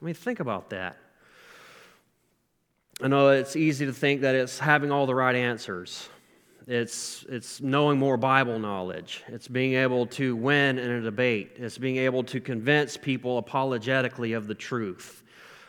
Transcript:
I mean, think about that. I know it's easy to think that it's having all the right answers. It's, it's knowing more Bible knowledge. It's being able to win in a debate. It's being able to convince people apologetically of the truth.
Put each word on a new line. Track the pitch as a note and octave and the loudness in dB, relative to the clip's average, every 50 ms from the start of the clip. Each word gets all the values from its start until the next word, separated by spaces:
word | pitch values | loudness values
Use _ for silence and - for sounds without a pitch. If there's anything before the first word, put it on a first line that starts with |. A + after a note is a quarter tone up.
I | D#3 | -10
mean, | E3+ D#3+ | -10 -8
think | - - B3 A#3+ - | -6 -6 -6 -4 -4
about | D#3 B2 G#2 F#2+ - - | -4 -4 -4 -4 -6 -8
that. | G2+ F#2 F#2 F2 - - - _ _ _ _ _ _ - - - - - - - - - - - _ _ _ _ _ _ _ _ _ _ _ _ _ _ _ _ _ _ _ _ - - | -8 -8 -8 -8 -10 -12 -20 _ _ _ _ _ _ -20 -20 -20 -20 -20 -20 -20 -20 -20 -20 -20 _ _ _ _ _ _ _ _ _ _ _ _ _ _ _ _ _ _ _ _ -12 -4
I | C3 C3+ | 0 2
know | C#3 C#3 C#3 C#3 | 4 6 6 6
it's | C#3 C3+ B2 - - | 6 4 2 -2 0
easy | D#3 D#3+ D#3 C#3+ C3+ D3 | 0 2 2 2 0 -2
to | C3+ A#2+ | -4 -2
think | - D3+ C#3 C#3+ C3+ | 0 2 2 2 2
that | C3+ C3 C3 | 2 2 2
it's | C3 B2+ A#2+ - - | 2 0 -2 -4 -2
having | C#3+ D3+ D3+ D3 C#3+ C#3+ | 2 2 2 2 2 2
all | C#3+ C#3+ C#3 | 2 2 2
the | C3 B2+ | 2 2
right | C3 C3 B2+ B2 | 2 2 2 2
answers. | B2+ B2 A#2+ A#2 A2 - - F#2+ F2+ F2+ - - - - - - - _ _ _ _ _ _ _ - - | 2 0 0 -2 -4 -6 -8 -8 -8 -8 -12 -14 -14 -14 -16 -20 -20 _ _ _ _ _ _ _ -18 -8
It's, | B2+ B2 A#2+ A#2 A#2 - - - - - - - - | -4 -2 -2 -2 -2 -6 -10 -8 -10 -10 -12 -12 -10
it's | C3 A#2 - - - - | -10 -10 -10 -10 -12 -6
knowing | C#3 C3 C3+ D3 D3 D3 C#3+ C3+ | -2 0 2 4 4 4 4 4
more | C3+ C#3 C3 A#2 | 4 2 2 2
Bible | B2+ C3 C3+ C3+ C3 A#2+ A2+ A2+ | 4 4 4 4 4 2 0 -2
knowledge. | G#2+ G#2 G2+ F#2+ F2+ F#2 F2 D#2+ E2 - - - - - | -2 -4 -4 -4 -4 -6 -6 -8 -10 -10 -14 -14 -14 -14
It's | A#2 A#2 - - | -16 -14 -12 -4
being | A#2+ B2+ C3 C3 | -2 0 2 2
able | B2+ B2+ C3 B2+ B2+ B2 A#2+ A#2 | 2 4 4 4 2 2 0 -2
to | - - C3+ B2+ A#2+ | -2 -2 -2 0 0
win | A2 A#2 C#3 C#3+ C#3+ C#3 C#3 C3 C3 | 0 2 4 4 6 4 4 2 0
in | B2 B2 | -2 -2
a | B2 A#2+ | -2 -2
debate. | A2+ A2+ G#2 A2 B2+ B2 A#2 G#2 F#2+ - - | -2 -2 0 0 2 2 2 0 -2 -8 -12
It's | - B2 A2 - - | -10 -10 -10 -8 -6
being | B2+ C3 C3 | -4 -2 -2
able | C3 C3 C3 B2+ C3 B2 | 0 0 2 0 0 -2
to | - - B2+ | -2 -4 -6
convince | - - B2 A2 A2 C3+ D3 D3+ D3 - - - | -6 -4 -6 -2 2 4 4 4 4 0 -4 -8
people | - C#3+ C3 A2+ - B2 B2 A#2+ | -4 -2 -2 -2 -2 -2 -2 -2
apologetically | A2 - - C3+ C3+ C3+ B2+ A#2 G#2+ B2+ C3 C3+ B2 A#2+ - - A#2+ A2+ A2+ | -2 -2 -2 0 0 0 -2 -2 0 2 2 2 2 0 -2 -4 -4 -2 -2
of | A2+ G#2 | -4 -4
the | G#2 G#2+ | -6 -8
truth. | - - - C3 A#2+ A2 F#2+ F2+ - - - - - _ _ - - - - - - - | -8 -8 -6 -4 -4 -4 -4 -6 -10 -16 -20 -20 -20 _ _ -20 -20 -20 -20 -20 -20 -20